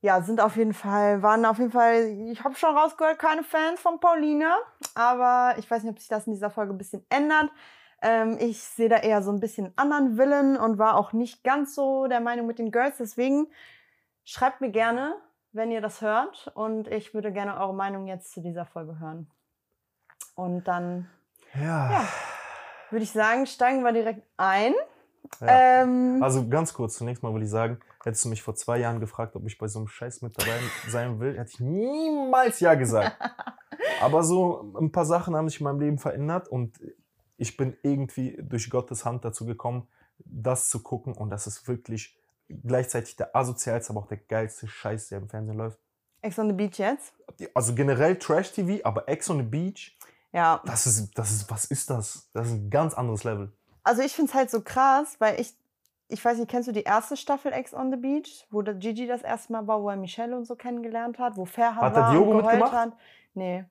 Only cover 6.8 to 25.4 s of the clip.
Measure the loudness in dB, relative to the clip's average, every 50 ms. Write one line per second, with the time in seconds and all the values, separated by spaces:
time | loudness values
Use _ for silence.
6.8 | -10 -12 -12 -14 _ _ 0 2 2 4 4 2 2 2 -2 -10 -20 -20 -20 -20
7.8 | -20 _ _ _ 0 2 4 4 2 0 0 0 -2 -2 -2 -4 -10 -16 -4 0
8.8 | 4 4 4 6 6 4 2 2 2 2 -2 -2 -2 -4 -4 -6 -8 -6 0 0
9.8 | 2 2 4 4 2 2 4 4 4 4 6 4 4 4 4 4 2 2 2 4
10.8 | 4 4 6 4 2 2 0 -2 -2 -2 -6 _ _ 0 0 0 0 -4 -2 -2
11.8 | 0 0 2 0 0 0 0 0 0 0 -2 -2 -4 -4 -4 -4 -4 -2 0 2
12.8 | 0 0 0 -4 -10 -8 -2 -2 0 2 2 2 0 -2 _ -20 -20 -20 -20 _
13.8 | _ _ _ _ _ _ _ _ _ -18 -4 0 0 0 0 0 -6 -2 0 0
14.8 | 2 2 0 -2 -2 -6 -6 -8 -12 _ _ _ _ _ _ -6 -4 -4 -4 -4
15.8 | -4 -6 -8 -4 -4 0 0 0 0 -2 -6 -14 -18 -16 _ -6 -6 -4 -4 -6
16.8 | -6 -4 -6 -6 -6 -6 _ -6 -6 -6 -6 -4 -6 -6 -4 -4 -4 -4 -4 -4
17.8 | -6 -6 -6 -8 -8 -10 -10 -12 -12 -14 -16 -12 -10 -10 -8 -8 -10 -10 _ -12
18.8 | -12 -12 -12 -12 -12 -12 -12 -12 -14 -16 _ _ _ _ _ _ _ _ _ _
19.8 | _ _ _ _ _ _ _ _ -20 -20 _ -8 -6 -4 -4 -4 -2 -2 -2 -2
20.8 | -2 -6 -6 -8 -10 -12 _ _ _ _ _ _ _ _ -8 -6 -4 -2 0 0
21.8 | 0 2 2 2 0 0 -4 -8 -10 -10 -12 -12 -14 -14 -16 -16 -18 -18 -20 -20
22.8 | -16 -6 -4 -4 -4 -2 0 2 2 4 4 2 0 -2 0 2 2 2 2 4
23.8 | 2 2 2 2 0 0 -2 -6 -10 _ _ 0 2 2 4 4 4 4 2 2
24.8 | 0 -4 _ _ _ _ _ _ _ -20 -18 -4